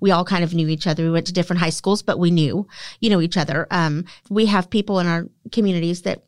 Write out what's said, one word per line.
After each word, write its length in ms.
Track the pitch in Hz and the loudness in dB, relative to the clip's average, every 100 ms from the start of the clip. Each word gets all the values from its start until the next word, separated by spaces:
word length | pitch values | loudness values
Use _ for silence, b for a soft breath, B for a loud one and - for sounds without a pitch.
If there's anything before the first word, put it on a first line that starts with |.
we 80 | 196 | 2
all 160 | 175 175 | 2 2
kind 180 | 185 | 0
of 120 | 170 170 | 0 0
knew 120 | 156 | 0
each 200 | 156 180 | 0 -2
other. 160 | 151 | 0
We 80 | 165 | 0
went 160 | 165 165 | 0 0
to 60 | |
different 260 | 180 170 180 | -2 0 0
high 100 | 165 | 0
schools, 320 | 156 - 208 | 0 0 0
but 160 | - - | 0 0
we 140 | 175 | 2
knew, 340 | 170 147 113 202 B B B | 4 2 -2 -6 B B B
you 100 | 226 | 0
know, 100 | 196 | 2
each 160 | 165 185 | 2 -2
other. 300 | 147 151 - | -2 -4 -2
Um, 360 | 180 165 147 180 B _ | -2 0 -2 -6 B _
we 160 | 202 220 | 0 2
have 240 | 202 180 | 2 0
people 280 | 220 202 190 | -2 0 0
in 60 | 175 | 0
our 220 | 170 170 _ - | -2 -4 _ -8
communities 500 | - 202 175 165 175 | -2 0 0 -2 -4
that, 200 | 185 - | -6 -8